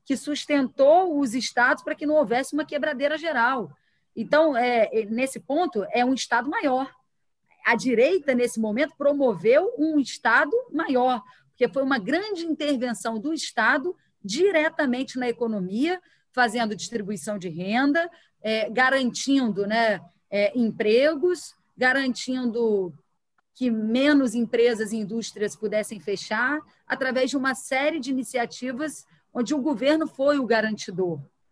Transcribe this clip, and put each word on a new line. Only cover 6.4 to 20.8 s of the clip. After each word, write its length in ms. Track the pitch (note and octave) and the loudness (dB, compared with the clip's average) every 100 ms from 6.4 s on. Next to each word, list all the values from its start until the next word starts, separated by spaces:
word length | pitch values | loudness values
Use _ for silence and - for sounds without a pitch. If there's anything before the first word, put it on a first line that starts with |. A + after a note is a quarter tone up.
| B3+ | 0
maior. 420 | G4+ D#4 B3+ C4+ - _ _ _ _ _ _ | -2 0 0 -2 -10 _ _ _ _ _ _
A 120 | G#3 A#3 | -2 0
direita, 580 | A3 A3+ C4+ F#4 C#4+ | 2 4 4 2 0
nesse 240 | B3 A#3+ - | 0 0 0
momento, 360 | A3 G#3+ D4+ - | -2 0 -2 0
promoveu 760 | C#4+ C#4+ C4 F3 G#3 C#4 G4 A#4+ | 0 2 2 2 4 4 4 0
um 200 | D#4 D4+ | 0 2
Estado 580 | A#3+ - A#3+ A#3+ D4+ A#4+ B4+ | 0 -2 2 4 4 0 -2
maior, 500 | D4 E4 B3+ B3 B3 - _ _ | -4 0 2 2 0 -4 _ _
porque 180 | - A#3+ | -2 -2
foi 140 | C4+ | 0
uma 160 | C4+ C4+ | 0 -2
grande 460 | F3+ D#4+ G#4+ F4+ E4+ | 0 -2 -2 -6 -4
intervenção 760 | D4+ D4 C4 B3 A3 A#3 A3+ | -2 -2 -2 -4 -4 -6 -6
do 120 | C#4 | -4
Estado 600 | D#4+ - - A3+ C#4+ F4 - _ _ | -6 -4 0 2 2 -2 -8 _ _
diretamente 960 | F#3+ A#3+ G4 E4 D#4 D#4+ C#4+ B3 C4 B3+ | -8 0 2 4 0 0 -2 -2 -4 -4
na 100 | B3 | -4
economia, 720 | A#3 A#3 G#3+ F#3 G#3 D#4+ F4+ - _ _ | -2 -2 -2 -4 -2 -2 -2 -8 _ _
fazendo 420 | B3+ A#3+ A#3 A3 | 0 2 2 -2
distribuição 640 | F#3 - A#3 G3 G#3 - G#3 | -4 -6 -6 -6 -8 -8 -8
de 100 | F3+ | -8
renda, 640 | D#3+ F#3 A#3 C#4 D#4+ E4+ - _ _ | -8 -2 0 2 2 -2 -8 _ _
é, 260 | G#3+ A3 G#3+ | -4 -2 0
garantindo, 960 | A3+ B3+ C4+ B3 - C4 C#4 A#3+ F#3 G3+ | 2 2 2 0 -2 0 2 2 0 0
né, 340 | A3+ A3+ F#3+ - _ _ | 2 2 0 -6 _ _
é, 280 | G3+ G3+ B3 | 0 0 2
empregos, 960 | A3+ - | 0 0